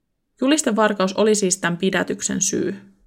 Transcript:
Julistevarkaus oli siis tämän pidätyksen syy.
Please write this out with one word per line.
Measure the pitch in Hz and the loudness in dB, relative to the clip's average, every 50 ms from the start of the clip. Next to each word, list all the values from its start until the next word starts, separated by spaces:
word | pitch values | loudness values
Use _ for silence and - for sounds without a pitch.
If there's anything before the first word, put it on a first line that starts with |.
| _ _ _ _ _ _ _ _ | _ _ _ _ _ _ _ _
Julistevarkaus | 254 269 302 302 - 254 208 220 214 208 208 208 185 190 196 | 0 2 2 2 2 0 2 2 2 2 2 0 -2 0 0
oli | - 208 220 214 | 2 2 2 4
siis | 208 202 180 175 - | 2 2 0 0 -2
tämän | - 175 175 | -2 -2 -2
pidätyksen | 170 190 190 180 175 175 - - 196 - - - 190 | -2 0 0 0 0 -2 -2 -4 -6 -4 -4 -4 -2
syy. | - - - - - - 202 - - - _ _ _ | -2 -2 -2 -2 -2 -4 -6 -8 -12 -20 _ _ _